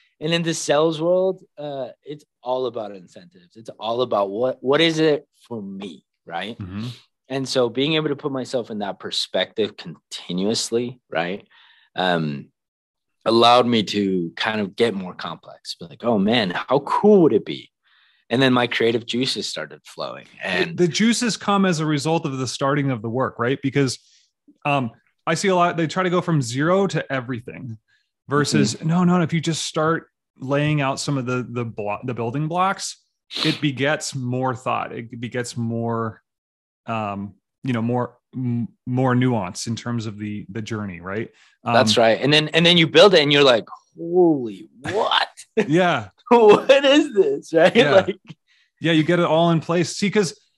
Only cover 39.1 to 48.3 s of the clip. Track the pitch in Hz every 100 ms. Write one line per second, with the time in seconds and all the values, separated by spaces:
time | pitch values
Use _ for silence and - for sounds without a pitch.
39.1 | 123 127 117 90 - - 110 120 120 110
40.1 | 104 104 104 87 113 107 110 104 85 87
41.1 | 104 - _ _ _ 117 117 107 110 113
42.1 | 104 131 151 151 165 170 175 160 156 202
43.1 | 170 147 143 139 113 - - _ 165 170
44.1 | 175 175 147 113 95 - 113 143 190 -
45.1 | - - - - - 208 165 180 139 101
46.1 | _ - 240 214 202 - 277 277 294 294
47.1 | 208 156 143 - 160 180 226 196 190 -
48.1 | - -